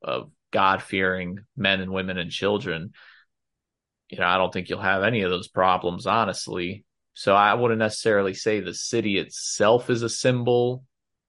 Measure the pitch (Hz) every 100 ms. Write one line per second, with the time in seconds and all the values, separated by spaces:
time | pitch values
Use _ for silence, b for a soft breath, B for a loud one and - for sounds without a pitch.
0 | - 62 - _ - 104 95 98 - 98
1 | 92 92 90 98 - - 98 95 92 95
2 | 92 92 87 - 98 104 92 80 90 B
3 | B B B _ _ _ _ _ _ _
4 | - - 90 92 90 92 87 87 95 98
5 | 101 120 92 90 95 98 92 90 - 87
6 | 95 110 104 90 - 90 90 104 _ _
7 | _ - - 98 104 117 120 113 110 -
8 | 113 101 98 92 113 107 90 87 - 117
9 | 104 95 76 - - - 104 120 - 120
10 | 117 - 127 127 120 123 123 131 - _
11 | _ _